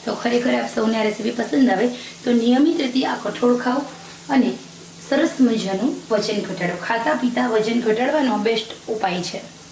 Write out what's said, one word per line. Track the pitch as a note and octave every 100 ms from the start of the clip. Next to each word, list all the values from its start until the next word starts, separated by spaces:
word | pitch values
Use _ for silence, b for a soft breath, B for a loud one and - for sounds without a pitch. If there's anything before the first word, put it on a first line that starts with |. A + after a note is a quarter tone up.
તો | A3
ખરેખર | - A#3+ A#3+ B3
આપ | A#3+ A3+
સૌને | - A3 A3+
આ |
રેસીપી | G#3+ G#3 A3
પસંદ | A#3+ A#3 D4 B3+
આવે | F#3+ B3 B B B
તો | B3
નિયમિત | A#3+ A#3 B3 D#4 E4
રીતે | C4 B3+ -
આ | A#3+
કઠોળ | G#3 - B3 B3
ખાઓ | B3 C4 D4 B B B -
અને | C#4 A3 - - - - - -
સરસ | C#4+ E4 -
મજાનું | B3 A3 F#3 F#3+ C4 - -
વજન | G#3 G#3+ G#3
ઘટાડો. | F#3 E3 F3 -
ખાતા | - A#3 A#3
પીતા | B3 B3 B3 B3
વજન | A3 G#3+ A#3
ઘટાડવાનો | A3 A3 C4 D4+ C4 G#3+
બેસ્ટ | G#3 A3+ - - -
ઉપાય | G#3+ F#3+ F3+
છે. | E3+ - - - -